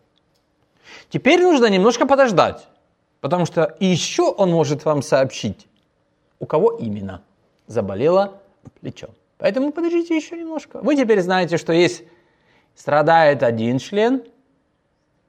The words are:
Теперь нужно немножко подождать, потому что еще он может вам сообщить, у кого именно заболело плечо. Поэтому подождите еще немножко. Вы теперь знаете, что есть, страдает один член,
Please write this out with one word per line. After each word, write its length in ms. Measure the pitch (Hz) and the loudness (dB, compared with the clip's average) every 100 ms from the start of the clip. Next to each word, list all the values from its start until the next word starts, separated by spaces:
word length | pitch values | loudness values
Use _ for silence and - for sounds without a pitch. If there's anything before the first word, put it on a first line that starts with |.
| _ _ _ _ _ _ _ _ - - - | _ _ _ _ _ _ _ _ -20 -20 -10
Теперь 320 | 156 247 349 | -2 2 4
нужно 240 | 359 294 233 | 4 4 4
немножко 420 | 190 202 240 277 | 4 2 2 2
подождать, 600 | 269 262 165 113 - - _ _ _ _ _ | 2 4 2 0 -2 -14 _ _ _ _ _
потому 260 | 139 180 165 | -4 -2 -2
что 300 | - 156 - | 0 -2 0
еще 500 | 190 180 - - 349 | 0 0 -2 0 0
он 180 | 226 190 | 0 2
может 340 | 165 143 143 156 | 2 0 -2 -2
вам 160 | 147 | -2
сообщить, 640 | - 143 135 - 113 92 _ _ _ _ _ _ _ _ | 0 0 0 -4 -8 -10 _ _ _ _ _ _ _ _
у 60 | - | -6
кого 260 | 156 226 | 0 0
именно 500 | 233 113 104 98 92 _ _ _ _ - | -2 -6 -8 -10 -14 _ _ _ _ -10
заболело 720 | 113 101 98 143 185 202 196 _ _ - _ | -6 -6 -2 0 0 0 -6 _ _ -20 _
плечо. 300 | 143 - 120 _ _ _ | -18 -16 -20 _ _ _
Поэтому 360 | - 214 285 | -4 -2 -4
подождите 420 | 294 339 339 339 320 | -4 -4 -4 -2 -4
еще 220 | 302 339 | -6 -12
немножко. 420 | 330 311 - - | -12 -12 -14 -6
Вы 140 | 208 294 | -2 0
теперь 260 | 233 208 | 2 0
знаете, 360 | 175 185 170 165 | 0 -2 -2 -2
что 160 | - | 0
есть, 300 | 165 175 - - _ _ _ _ _ _ _ | 2 2 -2 -14 _ _ _ _ _ _ _
страдает 680 | - 147 151 165 156 135 | -2 2 4 4 4 4
один 340 | 123 113 113 131 | 0 0 -2 -2
член, 460 | - 202 226 262 - _ _ _ _ _ _ _ _ _ | -4 -2 0 -2 -6 _ _ _ _ _ _ _ _ _